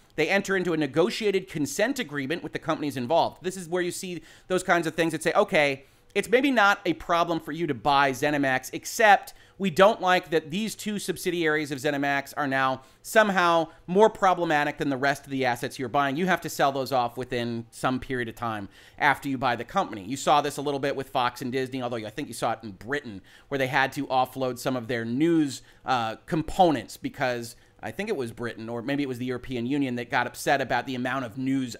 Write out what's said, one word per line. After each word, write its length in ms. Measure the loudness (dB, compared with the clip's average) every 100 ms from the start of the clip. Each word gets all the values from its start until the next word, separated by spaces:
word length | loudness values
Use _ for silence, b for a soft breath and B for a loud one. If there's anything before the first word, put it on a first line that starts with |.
| b -2
They 140 | 2
enter 280 | 2 2 0
into 160 | 0
a 40 | 0
negotiated 680 | 0 2 2 2 0 0 -2
consent 520 | -4 -4 0 -2 -2
agreement 420 | -6 -6 -4 -6
with 120 | -6
the 60 | -8
companies 380 | -4 -2 -4 -4
involved. 460 | 0 2 2 -2
This 140 | -8 -8
is 120 | -6
where 140 | -4
you 80 | -2
see 320 | -6 -10 -12 B B -2
those 160 | -2
kinds 240 | 4 2 2
of 80 | 0
things 160 | 0
that 100 | 0
say, 120 | 2
"Okay, 520 | 2 4 4 4 0 b b b -4
it's 140 | 2
maybe 200 | 2 4
not 300 | 4 4 4 0
a 80 |
problem 460 | -4 0 2 2 0
for 120 | -4
you 160 | -6 -4
to 60 |
buy 380 | -2 2 4 4
ZeniMax, 580 | 2 0 2 0 0 -4
except 600 | -10 -10 4 6 6 4 b b -6
we 120 | -2
don't 320 | 6 6 6
like 280 | 4 2 2
that 220 | 0 0
these 240 | -4 -6 -6
two 240 | -6 -6
subsidiaries 720 | -6 -4 -4 0 0 0 -2
of 80 | -2
ZeniMax 540 | -2 0 0 -2 -4 -4
are 120 | -2
now 340 | 0 0 -2 b b
somehow 640 | 2 4 4 4 4 4 2 B -2
more 220 | 6 6
problematic 680 | 6 2 4 2 2 2 -2
than 120 | -2
the 80 | 0
rest 280 | 0 0 -4
of 60 |
the 140 | -2 0
assets 320 | 0 -4 -6
you're 120 | -2
buying. 260 | 0 0 0
You 100 | 0
have 160 | 0
to 80 | -2
sell 220 | 0 0
those 200 | 2 0
off 260 | 0 0 -4
within 480 | -4 -4 -2 -4 -8
some 280 | -4 -2 -2
period 300 | -4 -4 -4
of 60 | -6
time 320 | -6 -6 -10 B B B
after 320 | 2 2 -2
you 80 | -2
buy 180 | -2 -2
the 80 |
company." 400 | -2 -4 -4 -6
You 140 | -10 -4
saw 240 | 2 4
this 160 | 2 -4
a 40 |
little 180 | -4 -2
bit 160 | -2 -4
with 140 | -4
Fox 320 | -2 -2 -2
and 100 | -6
Disney, 300 | -4 -4 -4
although 160 | -6 -6
I 120 | -8
think 180 | -8 -10
you 60 |
saw 200 | -4 -4
it 60 | -4
in 80 | -8
Britain, 500 | -14 -6 -6 -6 -14 B B B
where 100 | -4
they 100 | 0
had 240 | 2 2
to 120 | 0 0
offload 520 | 0 0 -2 -4 -4
some 160 | -4 -4
of 120 | -4
their 180 | -4 -2
news, 560 | 2 4 4 2 -2 b b -2
uh, 320 | -2 -2 -6 -4
components 720 | -4 -2 4 4 4 -4 -10
because 580 | -12 -4 -2 -2 -8 -14 b b -12
I 60 |
think 160 | -8 -6
it 80 | -4
was 160 | -4
Britain 380 | -6 -10 -8 -10
or 120 | -8
maybe 220 | -4 -4
it 60 | -4
was 80 | -4
the 80 | -6
European 400 | -6 -6 -6 -2
Union 300 | -2 -2 -4
that 140 | -2
got 160 | 0 -2
upset 360 | -4 0 0
about 260 | 0 -2 -4
the 80 | -6
amount 300 | -4 -4 -6
of 120 | -6
news 380 | -2 -2 -4